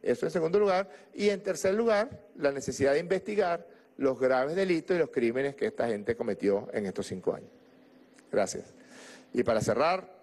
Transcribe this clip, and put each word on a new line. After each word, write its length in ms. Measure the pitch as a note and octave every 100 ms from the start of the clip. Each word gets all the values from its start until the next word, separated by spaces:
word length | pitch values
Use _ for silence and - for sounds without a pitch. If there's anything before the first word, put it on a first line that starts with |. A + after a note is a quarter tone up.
Eso 240 | - A#2+ D#3
en 60 |
segundo 260 | E3+ D#3+ G3
lugar. 320 | G#3 F#3 G3 - -
Y 160 | - G3+
en 120 | G3+
tercer 320 | F#3+ E3+ F#3+
lugar, 460 | G3+ A3+ G3+ A#3 - - -
la 160 | C#3+
necesidad 400 | C#3 C3 B2+ C#3
de 80 | C#3+
investigar 680 | F3 F#3+ F#3+ G#3 F3+ E3+ - - _ -
los 220 | C3+ B2+
graves 380 | B2+ B2+ C3+ F3
delitos 400 | F#3+ E3 - F3+
y 20 |
los 120 | C#3+
crímenes 440 | - A#2 B2 C#3
que 120 | C#3 A2
esta 200 | - A#2
gente 280 | G#2 G#2 A#2
cometió 520 | A#2+ G2 G2+ G2+ G#2
en 140 | A2+ G2+
estos 200 | F#2 F#2+
cinco 280 | F#2 -
años. 160 | - - - - _ - - - - -
Gracias. 340 | - F#2+ - - - - - - - -
Y 100 | A#2+
para 180 | A#2+ A2
cerrar 500 | G#2+ G#2+ D#3 F#3+ - -